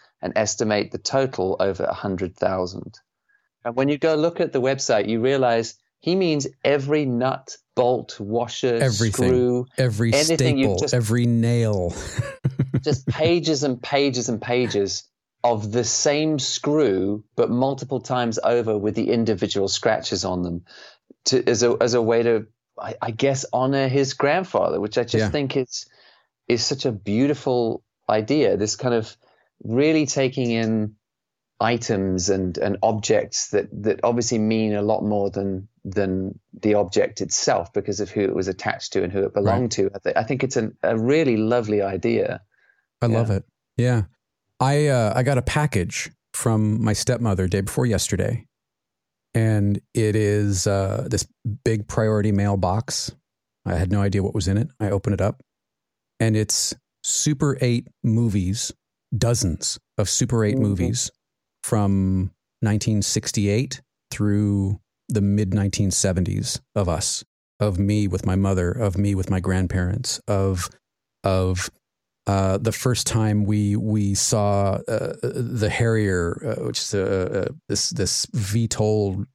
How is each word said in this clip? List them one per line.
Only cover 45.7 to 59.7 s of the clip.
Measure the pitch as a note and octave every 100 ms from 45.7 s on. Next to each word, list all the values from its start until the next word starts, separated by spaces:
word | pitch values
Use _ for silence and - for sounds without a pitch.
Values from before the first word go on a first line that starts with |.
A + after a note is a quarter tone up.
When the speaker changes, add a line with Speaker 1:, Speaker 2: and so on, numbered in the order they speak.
| G2+ F2 - - - _
Speaker 2:
from | - A#2 A2 G#2+ A2
my | A2+
stepmother | G#2+ - A#2+ A#2 F#2 F#2
day | G2
before | G2 - B2
yesterday. | F#2+ - F#2 G2 A#2+ - _ _ _ _ _ _ _ _
And | A2+ A2 G#2+ G2+ G2+ -
it | A#2 G#2+ A2
is, | G#2 G#2 G#2 F#2+ G#2+
uh, | G2 G2 G#2+ -
this | G2+ - _ A2 G2+
big | A2+ A2 -
priority | - A2 G#2+ G#2+
mail | G2+ G2+ G2
box. | F#2 G#2 - - - - _ _ _ _ -
I | F2
had | F2+
no | G2+
idea | G2+ G2
what | F#2 G#2+
was | F#2+
in | G2+
it. | D3 -
I | G2+
open | G2+ G#2+
it | G2
up | G2+ - _ _ _ _ _ _ _ -
and | A2+ G#2+
it's | G#2+ - - - _ _
Super | - - D#3 C#3 D3 C3+
eight | B2 A#2+ - -
movies, | A#2 A2 A#2 G2 F#2 G#2+ - - _ _ _ G#2
dozens | A#2 A#2 F2+ D2 -